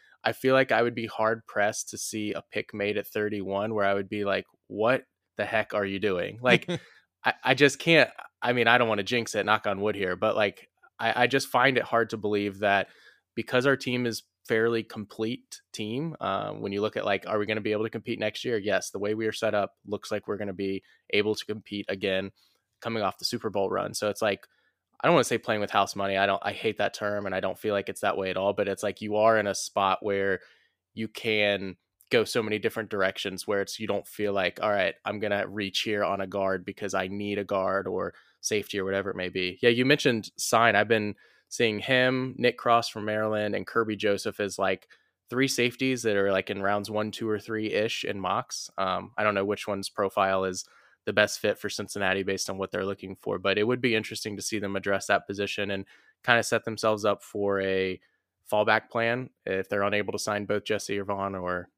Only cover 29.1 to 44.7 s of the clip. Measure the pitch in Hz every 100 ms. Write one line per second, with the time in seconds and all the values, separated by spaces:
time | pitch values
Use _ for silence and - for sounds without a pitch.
29.1 | 104 110 110 101 95 - 104 98 95 104
30.1 | 98 98 92 - _ _ _ _ 113 110
31.1 | - 117 107 104 101 95 87 _ _ -
32.1 | 120 107 127 107 107 110 - 107 101 95
33.1 | - 98 92 - 101 98 - 107 101 -
34.1 | - 104 98 90 - 107 104 90 - -
35.1 | 104 104 101 98 104 98 - 110 104 90
36.1 | 98 95 98 95 95 90 - 101 95 95
37.1 | 101 104 101 98 98 95 95 98 95 92
38.1 | - _ _ - 107 - 101 95 98 98
39.1 | 95 90 92 92 90 120 120 127 147 139
40.1 | 117 - - - 113 117 101 107 110 104
41.1 | 98 _ _ - - 117 104 113 131 127
42.1 | 131 127 - 120 120 123 117 117 110 107
43.1 | 107 107 107 104 101 92 117 110 104 104
44.1 | 101 110 98 101 - 95